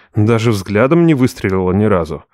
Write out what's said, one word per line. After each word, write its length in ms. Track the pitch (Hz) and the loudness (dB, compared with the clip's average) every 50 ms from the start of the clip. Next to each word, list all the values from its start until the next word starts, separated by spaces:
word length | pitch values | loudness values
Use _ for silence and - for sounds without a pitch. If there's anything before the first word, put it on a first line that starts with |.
| _ _ _ | _ _ _
даже 360 | 113 107 110 117 113 110 120 | -2 0 2 0 0 0 0
взглядом 540 | 113 101 92 - 101 104 120 135 160 170 170 | -2 -2 -4 -4 0 0 2 2 2 2 2
не 80 | 165 160 | 2 2
выстрелила 580 | 131 127 120 - - - 104 95 92 92 90 | 2 0 0 -2 -4 -4 -4 -2 -2 0 0
ни 140 | 92 98 107 | 0 0 0
разу. 400 | 107 101 90 82 76 80 71 - _ | 2 0 0 -2 -4 -8 -12 -14 _